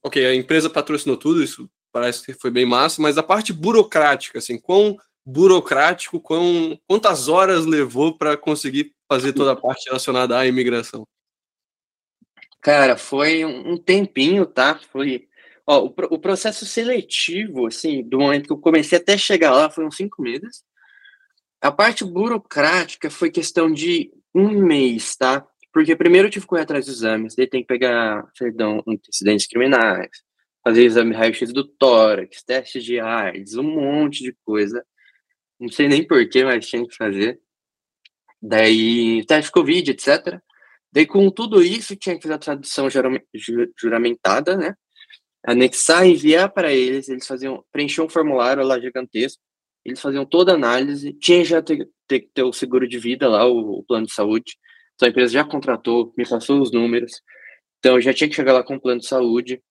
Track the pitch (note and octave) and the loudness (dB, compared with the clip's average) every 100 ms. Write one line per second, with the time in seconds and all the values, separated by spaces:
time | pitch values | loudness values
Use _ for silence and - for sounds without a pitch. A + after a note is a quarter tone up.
0 | C#3 C#3 B2+ C3 B2+ D#3+ D#3+ D#3+ C#3+ D3 | -4 0 2 0 0 0 0 -4 -4 -4
1 | C#3 B2+ D3 E3+ C3+ - B2 _ _ B2 | -4 -2 0 0 -2 -8 -20 _ _ -4
2 | B2 A#2+ - C3 B2+ A#2+ B2+ B2 D#3 - | -4 -6 -14 -8 -4 0 2 2 2 2
3 | D3+ D3 D#3+ G3+ A3 E3 F3+ A3+ G#3 D#3+ | 0 0 0 -2 -2 -4 2 4 4 2
4 | D3 C#3 - B2 - A#2+ - F#3 G#3 G3+ | 2 0 -4 -12 -10 -10 0 2 2 -2
5 | _ _ - C3+ F#3+ F3+ - C3+ D#3 F3+ | _ _ -8 4 6 6 4 2 2 0
6 | - F3 - D#3+ F3 F3 D#3+ D3+ _ G3+ | -8 -12 -6 -2 0 0 -2 -8 _ 0
7 | G#3+ D#3 B2+ E3+ F#3+ F3+ D#3+ D#3 C3 A#2+ | 2 0 0 2 4 2 2 0 0 0
8 | D#3+ D#3+ D3+ D3 - D3 C#3 C3+ D3 _ | -2 0 -4 -2 -2 -4 -4 -6 -6 _
9 | _ C3 C3+ C3+ C#3 C3 B2 C3 C3 C3 | _ -2 -2 0 0 0 -4 -6 -8 -6
10 | - B2+ B2+ A#2+ C3 B2+ B2 A#2+ A2+ A2+ | -2 -2 0 0 0 0 -2 -2 -6 -18
11 | A2 _ _ _ _ _ _ _ _ _ | -20 _ _ _ _ _ _ _ _ _
12 | _ _ _ _ _ _ - D3 C3+ A#2+ | _ _ _ _ _ _ 2 4 4 2
13 | - C#3 D3+ D#3+ D#3+ B2+ D3+ E3+ - F#3+ | -2 -2 0 0 -4 -8 -8 -6 2 2
14 | G3 - C#3 G3 F3 - C3+ D#3 _ C3+ | 2 0 2 2 0 0 0 0 _ -6
15 | C#3+ B2+ _ _ _ _ - C#3+ G2+ - | -4 -6 _ _ _ _ 2 2 2 -6
16 | - D#3+ - F#3 A3 G#3 G#3 - A#3 B3 | -4 -2 -2 -2 -4 -6 -8 -6 -2 -4
17 | - - - F3+ G#3+ C3+ A2+ - D#3+ C#3 | -4 -6 -4 -4 -6 -4 -4 -4 -4 -4
18 | A#2 C3 C#3+ C#3+ C#3+ D3+ E3+ D#3+ D3 F3 | -2 0 2 0 -2 0 4 2 4 0
19 | F3 G3+ - F#3+ D#3 C3 D3+ E3 D#3 - | 2 0 2 2 4 4 2 -2 -8 -8
20 | G3+ - B2+ C3 A3 - _ _ _ _ | -10 -8 -8 -8 -12 -20 _ _ _ _
21 | - _ _ _ _ _ C#3 C#3 G#3+ A3 | -20 _ _ _ _ _ -2 2 2 2
22 | G3 F3 A3+ A3+ _ D3 D3+ F3+ D#3 - | -6 -4 -2 -4 _ -2 0 0 -4 -8
23 | D3+ - E3+ E3 D#3+ - E3 D3+ E3 E3+ | -12 -4 -4 -2 -4 -2 0 0 -2 -2
24 | - _ _ F3 G3+ G#3 F#3 C#3+ C3 A2+ | -4 _ _ 2 2 4 2 4 0 -2
25 | - - B2+ C#3 _ _ _ D#3 D#3 E3 | -8 -2 -2 -2 _ _ _ 0 2 2
26 | E3+ F3+ G3+ G3+ - F3 D3+ C#3+ C3+ B2 | 6 6 4 -2 -4 -4 -2 -6 -6 -4
27 | A2+ A2 A2+ - B2+ C3 A#2 B2 B2+ A#2+ | -2 -2 -4 -2 -2 -2 -4 -2 0 0
28 | A2+ G#2+ - - A#2+ A2+ G#2+ G#2 - G#2 | -2 -4 -10 -8 -8 -2 -2 -2 -4 -8
29 | _ - G2 G#2 - A#2 C3 C3 A2+ F#2 | _ -2 0 0 0 0 2 4 2 0
30 | F2+ - _ _ _ _ B2 A2+ B2 A2+ | -8 -16 _ _ _ _ 2 6 6 6
31 | A2+ A2+ A2+ A2 A#2 B2+ C#3 _ C3 A#2 | 0 0 -2 0 -4 -4 -8 _ 4 6
32 | A2 G2+ F#2 - - B2+ B2+ C3 A#2 A#2+ | 4 2 -6 -16 -6 -6 -4 -12 -6 -6
33 | A2+ A2+ G2 F#2 G2+ A2+ D3+ D#3 C#3 D3 | -4 -4 -6 -8 -12 -6 -4 -4 -2 -2
34 | D3 C#3+ B2+ A#2+ - G#2+ G#2 A#2+ - _ | -2 -4 -12 -12 -6 -2 -2 -6 -14 _
35 | _ _ _ _ _ _ A#2+ - C#3+ D3 | _ _ _ _ _ _ -12 -2 2 2
36 | E3 C#3+ A2+ B2+ C3 A#2+ - A#2 A#2+ - | 4 2 4 2 0 -2 -4 -8 -8 -6
37 | A2 G2 G#2+ B2+ _ _ _ _ _ _ | -6 -2 -4 -4 _ _ _ _ _ _
38 | _ _ _ _ A2 A2 A2 A2 A2+ A#2 | _ _ _ _ -2 2 4 4 2 0
39 | A2+ A2+ A2+ D3+ D3+ F3+ C#3 F3 D3+ C3 | 0 -2 0 0 2 0 2 0 0 -4
40 | C#3 D#3 - F3+ _ _ _ _ _ D3 | 0 0 0 -12 _ _ _ _ _ 0
41 | D#3 G3+ G3 F#3+ A3+ G#3+ F3 A3+ - G3+ | 2 4 2 2 2 4 4 0 -8 -10
42 | - F3 D#3+ D3+ D#3 C#3 C#3 - C3+ C3+ | -8 -8 -8 -8 -8 -10 -8 -4 -2 0
43 | B2+ C3 _ A2 G#2 A#2 A#2+ - A#2 A2+ | -2 -4 _ -16 -8 -4 -4 -4 -4 0
44 | A#2+ A#2+ - A2 D#3 F#3+ E3 G3+ _ _ | -2 -2 0 0 0 -2 -4 -8 _ _
45 | _ - _ _ - A#2+ B2+ - - E3+ | _ -20 _ _ -2 2 2 0 2 4
46 | F#3 D#3+ D3+ D#3+ G3 G3 E3 C3+ B2+ C3+ | 6 4 4 2 2 -2 0 0 0 -4
47 | C3+ B2+ - C3 C3+ C3 _ C#3+ C#3+ D3+ | -6 -12 -10 -10 -8 -10 _ -6 -4 -4
48 | D#3+ E3+ D3+ C3 A#2+ C#3 C3 B2+ B2+ B2+ | -2 0 0 0 0 0 0 -2 -4 -10
49 | B2+ A2 C3 - _ _ _ _ A#2 C3 | -8 -6 -6 -8 _ _ _ _ -14 -10
50 | C#3 C#3 C#3 E3+ F#3 E3+ B2 B2 C#3 C#3+ | -6 -6 -2 2 2 2 2 0 -2 -6
51 | C#3+ - - F3 D#3+ E3 D#3+ D3+ - _ | -10 -6 4 4 4 -2 0 -4 -6 _
52 | _ C3 _ - B2+ - B2+ B2+ B2+ A#2+ | _ -4 _ -4 -4 -4 -2 -2 -2 -6
53 | A#2 B2+ C3 G#2+ B2 A#2+ G#2+ G2 - A#2 | -6 -2 0 2 2 2 -4 -8 -4 -4
54 | A2 - G#2 A2 - - _ _ _ _ | -4 -4 -2 -2 -4 -20 _ _ _ _
55 | B2 A#2+ B2 B2 D3 D3 C3 A#2 B2 A#2+ | 2 4 2 2 -2 -4 -4 -4 0 -2
56 | A#2 - A#2+ A#2 A#2 C#3 B2+ A#2 A#2 A#2 | -2 -6 -4 -4 0 0 0 0 0 -2
57 | A#2+ - _ - - _ _ _ B2+ B2+ | -6 -14 _ -20 -20 _ _ _ 4 4
58 | B2 B2+ D3+ D3 C3 B2+ - C3+ C3 A#2+ | 2 0 -2 0 2 2 2 -6 -4 -4
59 | - C3 A#2+ A#2 A#2+ B2+ _ | -2 -2 0 0 -4 -12 _